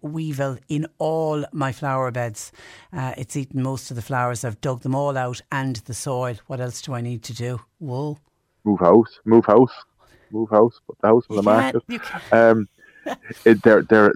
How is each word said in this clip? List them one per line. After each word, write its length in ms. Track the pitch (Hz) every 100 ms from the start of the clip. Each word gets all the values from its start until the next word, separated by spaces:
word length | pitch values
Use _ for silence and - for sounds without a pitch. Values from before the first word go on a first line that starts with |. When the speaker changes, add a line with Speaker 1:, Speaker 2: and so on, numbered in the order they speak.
Speaker 1:
weevil 560 | 147 160 156 139 139 127 -
in 200 | 151 160 -
all 480 | 156 160 156 151 143
my 180 | 156 135
flower 380 | - 143 131 131
beds. 420 | 123 120 110 - _ - - _
Uh, 220 | 180 131 -
it's 200 | 127 147
eaten 240 | 135 135
most 300 | 127 131 -
of 40 | 120
the 60 |
flowers. 420 | - 127 123 120
I've 160 | 123 107
dug 200 | 143 123
them 140 | 135 135
all 200 | 143 135
out 260 | 127 123 -
and 240 | 139 135 113
the 180 | -
soil. 440 | 110 147 - 127 113 -
What 120 | 131
else 220 | 123 -
do 140 | - 123
I 60 |
need 200 | 120 120
to 120 | - 117
do? 260 | 120 123 - _
Wool? 400 | 151 127 151 147 _ _ _ _
Speaker 2:
Move 160 | 107 98
house, 400 | 87 107 113 - 107
move 200 | 113 107
house, 260 | 107 131 - - _ _ _ _
move 180 | 107 107
house, 320 | 107 117 - -
put 100 | -
the 60 | 110
house 180 | 117 -
on 60 | 107
Speaker 1:
You 60 |
Speaker 2:
the 80 | 104
Speaker 1:
can't, 220 | - 262 -
Speaker 2:
market. 80 | -
Speaker 1:
you 120 | 233
can't. 340 | - - -
Speaker 2:
Um, 360 | 113 117 113 104 _ _ _ -
Speaker 1:
<laughs> 400 | - - - 113
Speaker 2:
it, 160 | 107
they're, 220 | 117 104
they're, 300 | 85 110 104